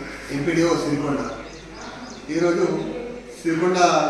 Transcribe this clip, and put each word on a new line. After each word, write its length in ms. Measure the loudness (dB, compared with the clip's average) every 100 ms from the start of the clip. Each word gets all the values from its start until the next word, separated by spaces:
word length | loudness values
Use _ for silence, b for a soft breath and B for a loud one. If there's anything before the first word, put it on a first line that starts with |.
| -10 -12 -8 -4
ఎంపీడీఓ 360 | 0 4 4 4 2
సిరికొండ. 340 | 0 0 -2 -2 -8 -12 -14 -16 -14 -14 -14 -14 -14 -6 0
ఈరోజు 300 | 2 4 2 0 -4 -6 -8 -10 -14 -8
సిరికొండ 360 | -2 2 4 6 6 6 4